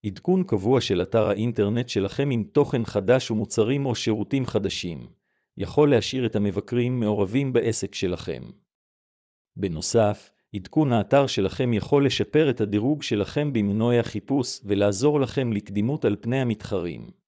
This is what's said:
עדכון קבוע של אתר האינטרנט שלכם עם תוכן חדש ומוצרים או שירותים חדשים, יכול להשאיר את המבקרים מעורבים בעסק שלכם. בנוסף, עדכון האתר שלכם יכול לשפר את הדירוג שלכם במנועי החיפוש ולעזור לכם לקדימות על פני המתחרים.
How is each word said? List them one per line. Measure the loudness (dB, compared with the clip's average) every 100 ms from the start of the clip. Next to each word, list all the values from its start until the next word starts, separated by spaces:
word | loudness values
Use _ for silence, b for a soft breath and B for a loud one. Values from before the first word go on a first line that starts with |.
| -8
עדכון | -6 0 0
קבוע | 2 0 2 2
של | 2 -2
אתר | 2 2 2
האינטרנט | 0 -2 0 0 0 -2
שלכם | -2 -2 -2 -2
עם | -2
תוכן | 0 2 2 0 -2
חדש | -2 2 2 2
ומוצרים | -4 -2 0 2 2 -2
או | -2
שירותים | -2 -2 -2 -2 0
חדשים, | -2 -2 -4 -8 -10 -14 _ _ _ _ -10
יכול | -2 2 4
להשאיר | 4 2 -2 -2
את | 0
המבקרים | 0 -2 -2 -2 0 0
מעורבים | 0 0 0 0 0
בעסק | 0 0 -2 -6 -4
שלכם. | -4 -4 -6 -10 -12 -20 _ _ _ _ _ _ _ _ _ -6
בנוסף, | -4 -4 0 2 2 0 -12 _ _ -12
עדכון | -4 0 2
האתר | 2 2 2 2
שלכם | 0 -2 0 0
יכול | 0 2 2 2
לשפר | 0 0 2 2
את | 0
הדירוג | 0 0 0 -2
שלכם | -2 -2 -2 -2 0
במנועי | 0 0 2 2 2
החיפוש | 0 -6 -2 -2 0 -6
ולעזור | -2 2 2 4 2 2
לכם | 0 0 -2
לקדימות | -2 -2 -2 0 0 0
על | 0
פני | -2 -2
המתחרים. | 0 -4 -4 -4 -4 -8 -14 _